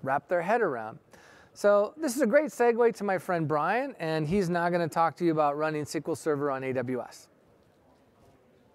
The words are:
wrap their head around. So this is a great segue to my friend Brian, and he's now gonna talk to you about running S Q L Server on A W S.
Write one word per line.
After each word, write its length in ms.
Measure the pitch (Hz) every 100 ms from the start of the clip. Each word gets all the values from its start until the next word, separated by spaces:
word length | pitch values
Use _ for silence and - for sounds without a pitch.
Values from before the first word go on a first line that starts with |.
wrap 260 | 131 143 -
their 140 | 175
head 180 | 170 240
around. 380 | 190 120 110 147 _ - - - -
So 400 | - 202 208 208 302
this 180 | 311
is 60 | 240
a 60 | 233
great 240 | 285 285
segue 440 | - 240 233 233 -
to 80 |
my 120 | 202 180
friend 320 | - 175 147
Brian, 460 | 151 165 226 277 -
and 300 | 165 160 151
he's 220 | 202 170
now 180 | 175 175
gonna 200 | 175 165
talk 280 | 170 165 -
to 80 |
you 80 | 175
about 240 | 156 147 147
running 240 | 156 151
S 120 | 147
Q 100 | 160 156
L 60 |
Server 360 | 156 160 143 143
on 120 | 131
A 120 | 131
W 260 | 127 123 123
S. 280 | - - - _ _ _ _ _ _ _ _ _ _ _ _ _ _